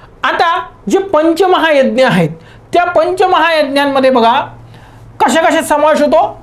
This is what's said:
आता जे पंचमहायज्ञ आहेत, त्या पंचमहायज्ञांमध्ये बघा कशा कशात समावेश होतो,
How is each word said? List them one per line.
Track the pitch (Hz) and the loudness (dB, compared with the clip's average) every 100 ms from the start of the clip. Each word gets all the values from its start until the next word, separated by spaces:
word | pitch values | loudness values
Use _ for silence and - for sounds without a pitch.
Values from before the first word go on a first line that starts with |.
| - - | -20 -8
आता | 262 320 339 359 359 - - | -6 -2 -2 -2 -6 -12 -4
जे | 370 | -2
पंचमहायज्ञ | 392 302 320 330 370 349 320 285 240 220 | 0 0 0 0 0 0 2 0 0 0
आहेत, | 262 180 160 160 - - - | 0 0 -2 -6 -20 -20 -6
त्या | - | -2
पंचमहायज्ञांमध्ये | 349 349 339 370 381 359 320 320 277 277 285 269 262 | 0 0 -2 0 0 0 0 0 -2 -2 -2 0 0
बघा | 240 226 262 - - - - - - - - | 2 2 0 -4 -12 -20 -20 -20 -20 -16 -4
कशा | 254 285 | 0 0
कशात | 330 320 | 0 0
समावेश | 277 302 302 294 | 0 0 2 2
होतो, | 285 320 330 - | 2 0 0 -4